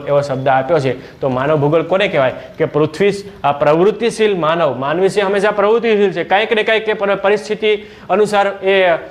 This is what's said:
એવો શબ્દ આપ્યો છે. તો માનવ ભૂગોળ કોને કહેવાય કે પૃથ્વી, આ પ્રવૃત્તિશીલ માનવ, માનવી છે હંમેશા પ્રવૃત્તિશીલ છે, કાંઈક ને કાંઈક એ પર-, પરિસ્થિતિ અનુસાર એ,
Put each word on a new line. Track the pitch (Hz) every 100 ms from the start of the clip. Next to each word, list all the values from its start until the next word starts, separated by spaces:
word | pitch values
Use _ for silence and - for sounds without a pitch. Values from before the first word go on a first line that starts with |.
| -
એવો | 143
શબ્દ | 143 131 135
આપ્યો | 131 131 165
છે. | 131 120 - -
તો | 143
માનવ | 127 135 156
ભૂગોળ | 143 165
કોને | 160 185 202
કહેવાય | 156 131 - - -
કે |
પૃથ્વી, | 156 - 156 - 202 196 - -
આ | 143
પ્રવૃત્તિશીલ | 143 147 160 190 208 226 226 214 190
માનવ, | 156 170 160 123
માનવી | 135 160 190
છે | 196
હંમેશા | 190 202 208
પ્રવૃત્તિશીલ | 208 202 226 226 214 202
છે, | 170
કાંઈક | 165 190 220
ને | 220
કાંઈક | 208 220 214
એ |
પર-, | 214 202
પરિસ્થિતિ | 196 196 208 208 214 214 208 208 - -
અનુસાર | 190 208 208 196
એ, | 196 190 196 185 160 -